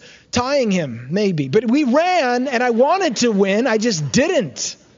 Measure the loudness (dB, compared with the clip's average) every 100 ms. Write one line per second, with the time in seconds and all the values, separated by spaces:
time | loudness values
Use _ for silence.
0 | -20 -20 _ -4 0 0 0 0 -2 -8
1 | -6 -2 0 0 0 0 2 0 2 2
2 | 2 2 0 -2 -2 -2 0 2 2 2
3 | 0 0 0 2 2 2 2 0 0 -2
4 | -2 0 2 0 -2 -6 -10 -12 _